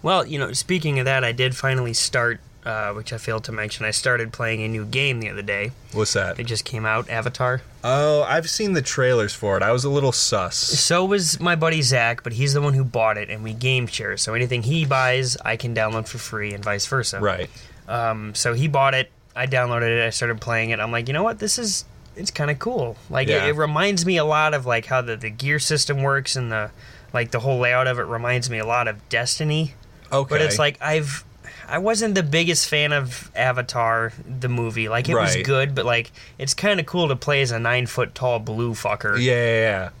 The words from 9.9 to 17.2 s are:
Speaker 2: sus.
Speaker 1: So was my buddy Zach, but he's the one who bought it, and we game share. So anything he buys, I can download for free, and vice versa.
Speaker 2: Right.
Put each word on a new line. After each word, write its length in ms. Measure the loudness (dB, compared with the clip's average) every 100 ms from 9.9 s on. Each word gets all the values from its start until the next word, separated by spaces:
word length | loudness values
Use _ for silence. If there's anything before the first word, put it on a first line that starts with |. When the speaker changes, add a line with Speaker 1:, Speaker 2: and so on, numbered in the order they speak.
| 2 2
Speaker 2:
sus. 440 | 2 2 0 -2 -2
Speaker 1:
So 480 | 0 2 2 2 2
was 340 | 2 2 0
my 160 | 0 2
buddy 260 | 2 2
Zach, 400 | 4 4 2 0
but 100 | -6
he's 200 | 0 2
the 80 | 2
one 120 | 4 2
who 80 |
bought 340 | 2 2 2 0
it, 120 | -4
and 120 | -8
we 100 | -8
game 340 | -2 0 0 0
share. 280 | -2 -2 0
So 160 | -2 0
anything 260 | 0 0
he 220 | 2 2 2
buys, 520 | 4 4 2 0 -2
I 120 | -2 -2
can 180 | -2
download 340 | 0 0 -2 -6
for 100 | -8
free, 340 | -8 -6 -6
and 100 | -6
vice 220 | -4 -2 0
versa. 340 | -2 -2
Speaker 2:
Right. 300 | 0